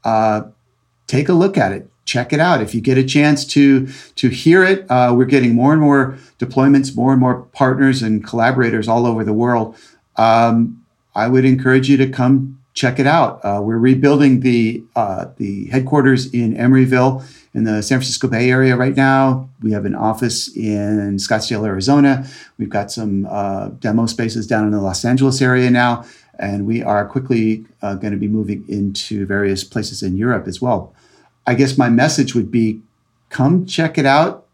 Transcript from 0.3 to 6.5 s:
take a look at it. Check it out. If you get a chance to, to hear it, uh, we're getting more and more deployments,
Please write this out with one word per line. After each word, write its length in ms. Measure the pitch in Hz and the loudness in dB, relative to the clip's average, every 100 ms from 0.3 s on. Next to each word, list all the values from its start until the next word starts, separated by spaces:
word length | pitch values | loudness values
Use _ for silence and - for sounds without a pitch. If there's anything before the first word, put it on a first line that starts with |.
| 107 104 _ _ _ _ _ - | -2 -6 _ _ _ _ _ -4
take 220 | 127 147 | -2 2
a 40 | |
look 240 | 175 190 196 | 2 2 2
at 160 | 98 | -2
it. 160 | 98 - _ | -4 -12 _
Check 280 | - 123 123 | -6 -6 -2
it 80 | 151 | 0
out. 200 | 175 151 | 2 0
If 140 | 104 | -2
you 60 | 120 | -4
get 180 | 123 131 | 0 2
a 60 | |
chance 400 | 131 147 147 143 - | 2 2 2 2 0
to, 400 | 147 139 135 131 - - - | 4 4 4 0 -10 -18 -4
to 120 | 127 | -2
hear 360 | - 160 180 | 0 4 4
it, 240 | 185 190 - | 4 0 0
uh, 240 | 127 123 120 | 2 2 2
we're 80 | |
getting 300 | 127 135 123 | 2 2 4
more 180 | 117 131 | 2 4
and 80 | 156 | 4
more 380 | 147 139 135 131 - _ | 4 2 0 -6 -20 _
deployments, 580 | 120 | -4